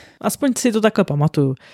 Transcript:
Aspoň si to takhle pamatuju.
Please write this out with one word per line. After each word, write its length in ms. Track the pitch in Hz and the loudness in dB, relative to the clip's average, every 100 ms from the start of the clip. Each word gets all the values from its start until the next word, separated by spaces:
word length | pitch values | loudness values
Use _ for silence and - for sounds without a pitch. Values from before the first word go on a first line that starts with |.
| - - | -20 -8
Aspoň 320 | 208 - 285 226 | -6 -2 -2 0
si 140 | 247 | 0
to 100 | 220 | 2
takhle 220 | 214 214 | 0 2
pamatuju. 520 | 185 147 151 - 135 135 - | 0 0 0 2 0 -2 -12